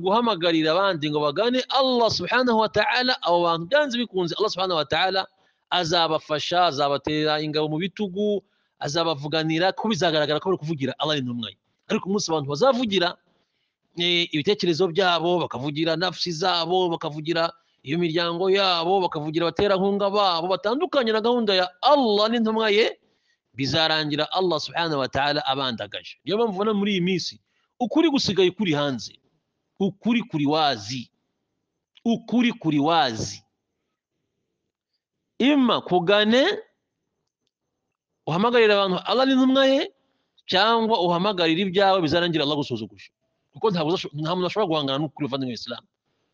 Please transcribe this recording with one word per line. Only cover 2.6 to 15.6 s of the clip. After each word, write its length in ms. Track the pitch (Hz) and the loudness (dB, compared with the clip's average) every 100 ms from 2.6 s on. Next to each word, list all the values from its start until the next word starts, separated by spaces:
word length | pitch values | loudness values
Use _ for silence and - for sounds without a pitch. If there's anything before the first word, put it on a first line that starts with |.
| 214 | 2
ta'ala, 440 | 208 214 240 254 254 | 0 0 0 0 -2
abo 160 | 165 175 | 0 2
bantu 200 | 170 165 170 | 2 0 0
byanze 260 | 285 294 233 | 0 0 -2
bikunze 360 | 233 185 175 | -4 -4 -4
Allah 160 | - 214 | -2 -4
subhanahu 300 | 180 190 165 | -2 -2 -2
wa 60 | 147 | 0
ta'ala 320 | 156 185 190 - _ _ _ _ | 0 0 -2 -4 _ _ _ _
azabafasha, 920 | 180 165 175 160 156 - 151 - 175 175 | -2 0 2 2 0 -2 -6 -2 2 2
azabatera 720 | 139 143 139 156 151 151 151 | 2 0 0 -2 -2 0 -2
ingabo 280 | 151 151 156 | -2 -2 -2
mu 80 | 156 | -2
bitugu, 640 | 190 - 202 180 208 202 - _ _ _ | -6 -6 -6 -2 -2 -2 -6 _ _ _
azabavuganira, 920 | 147 160 165 143 147 160 156 160 190 | -6 -2 -2 -4 -4 -2 0 2 0
ko 160 | 190 214 | 0 -4
bizagaragara 520 | 175 175 156 147 151 | 0 0 0 0 -2
ko 80 | 190 | -2
bari 100 | 180 | -4
kuvugira 320 | 151 156 127 - | -4 -4 -4 -4
Allah 180 | 147 151 | -4 -2
n'intumwa 340 | 123 120 104 | -4 -8 -10
ye. 80 | - _ _ - | -14 _ _ -6
Ariko 200 | 214 180 | -6 -2
umunsi 180 | 202 175 | -4 -2
abantu 220 | 160 139 | -4 -4
bazavugira, 600 | 147 254 240 247 190 175 - _ _ _ _ _ _ _ 170 | 2 2 2 0 0 -2 -4 _ _ _ _ _ _ _ -4
eh, 280 | 175 175 170 | 0 0 0
ibitekerezo 560 | 151 165 208 175 156 185 | -2 0 0 0 0 0
byabo, 500 | 165 185 170 170 180 135 | 2 2 2 2 0 -2
bakavugira 500 | 120 | -6